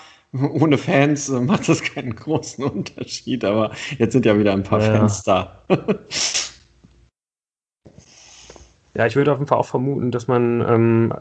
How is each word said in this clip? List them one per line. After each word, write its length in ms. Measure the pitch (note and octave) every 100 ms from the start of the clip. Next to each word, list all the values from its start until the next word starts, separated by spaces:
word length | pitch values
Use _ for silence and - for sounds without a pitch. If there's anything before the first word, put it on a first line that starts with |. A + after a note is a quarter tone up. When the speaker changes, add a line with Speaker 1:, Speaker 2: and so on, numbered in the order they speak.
| - - _
Speaker 1:
<laughs> 0 |
ohne 440 | C3 C3+ D#3+ D#3 C#3+
Fans, 520 | - C#3+ C#3+ C#3+ -
äh, 100 | B2+
macht 280 | B2+ A3 -
das 140 | E3
keinen 340 | - - C3 A2
großen 480 | - D#3 D#3 -
Unterschied, 800 | C3+ A#2 - - - - - B2
aber 260 | G2+ G#2+ A2 - - C#3
jetzt 140 | A#2
sind 140 | C3 A#2
ja 100 | G#2
wieder 160 | G2+
ein 100 | G2
paar 160 | F#2+ G#2+
Speaker 2:
Ja. 180 | G#2+ G#2+
Speaker 1:
Fans 240 | G#2+ G#2
da. 400 | - F#2 F#2 - -
<laughs> 80 | F#3 - G#3 - - - - - - _ _ _ _ _ _ _ _ _ _ _ _ - - - - - - - - - _ _
Speaker 3:
Ja, 120 | - A2+
ich 100 | C3
würde 160 | C#3+
auf 60 | C#3
jeden 100 | D3
Fall 100 | A#2+
auch 80 | -
vermuten, 440 | C3+ C3 C3+ B2
dass 180 | A#2+ A#2
man, 320 | B2 A#2+ A#2+ A2
ähm, 460 | A2+ A#2 A2+ A2+ -